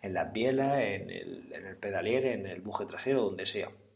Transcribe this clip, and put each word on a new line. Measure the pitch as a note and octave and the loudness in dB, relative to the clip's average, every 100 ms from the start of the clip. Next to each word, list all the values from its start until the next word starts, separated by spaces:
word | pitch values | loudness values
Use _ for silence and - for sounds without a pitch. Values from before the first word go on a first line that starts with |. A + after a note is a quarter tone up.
en | G2+ | -2
las | F2+ E2 | 0 0
bielas, | G#2+ B2+ C3+ C3+ C#3 | 2 2 4 4 4
en | G#2 G2 F#2 | 2 0 -6
el, | G1+ - - - | -8 -8 -10 -12
en | - F#2+ | -12 -12
el | F#2 | -6
pedalier, | G2+ F#2+ G2 B2+ C3 | -2 0 2 4 2
en | A2 G2 | 0 -4
el | F2+ | -8
buje | G2+ - G#2 | -4 -4 -4
trasero, | - C3 C3+ | -2 2 4
donde | G#2 F2+ F#2 | 4 0 -2
sea. | G#2 E2+ - - | -2 -4 -10 -20